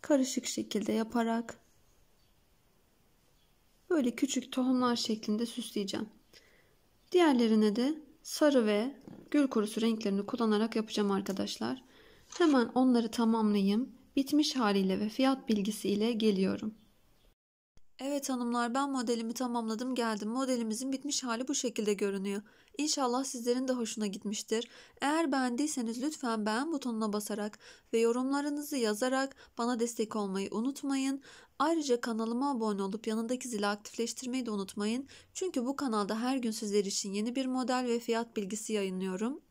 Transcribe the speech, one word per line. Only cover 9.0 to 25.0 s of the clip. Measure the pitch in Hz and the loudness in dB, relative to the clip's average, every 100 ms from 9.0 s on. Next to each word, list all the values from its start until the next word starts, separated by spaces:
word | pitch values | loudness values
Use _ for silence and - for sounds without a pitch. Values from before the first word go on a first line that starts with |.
| - - - | -18 -18 0
gül | 294 269 | 2 4
kurusu | 233 214 - | 2 0 0
renklerini | 226 220 202 196 202 | 0 0 0 -2 -2
kullanarak | 247 226 208 226 226 | 0 2 2 2 -2
yapacağım | 220 - 202 | -4 -2 0
arkadaşlar. | 196 190 196 208 - 226 262 - - - - - - | 0 -2 -4 -6 -4 -6 -6 -10 -20 -20 -20 -18 2
Hemen | 339 269 233 254 | 6 6 4 4
onları | 262 240 226 | 6 4 2
tamamlayayım. | - 226 226 214 208 196 208 269 - - - | 2 4 4 4 4 4 2 -2 -10 -4 -2
Bitmiş | 269 294 302 262 | 2 2 2 2
haliyle | 214 196 190 190 | 2 2 2 0
ve | 214 | -2
fiyat | - 262 262 - | 2 2 2 0
bilgisi | 214 202 214 202 | 0 0 -2 -2
ile | 202 226 | 0 0
geliyorum. | 226 220 196 190 - 220 - _ _ _ _ _ _ _ _ _ - - - | 2 2 4 2 0 -6 -10 _ _ _ _ _ _ _ _ _ -20 -20 -10
Evet | 269 285 277 | -4 -2 -2
hanımlar, | 247 240 240 240 | -2 0 0 0
ben | 262 277 | 0 0
modelimi | 269 240 233 226 | -2 0 0 -2
tamamladım | 233 254 240 220 220 254 247 | -4 -2 -2 -2 -4 -2 -2
geldim. | 233 208 208 | 0 -2 -2
Modelimizin | 240 262 247 220 220 262 | -2 0 0 -2 -4 -4
bitmiş | 269 285 277 | -4 -4 -4
hali | 254 226 262 | -4 -4 -2
bu | 285 | -2
şekilde | 254 220 214 | -2 -2 -2
görünüyor. | 196 202 196 196 202 - - - - | 0 -2 -2 -4 -6 -8 -20 -14 -6
İnşallah | 302 294 254 247 | -2 0 0 0
sizlerin | 269 247 240 247 262 | -2 -4 0 0 0
de | |
hoşuna | 254 226 - 208 | -2 -2 -4 -4
gitmiştir. | 190 202 208 - 220 247 - - - | -4 -6 -6 -2 -4 -4 -14 -20 -4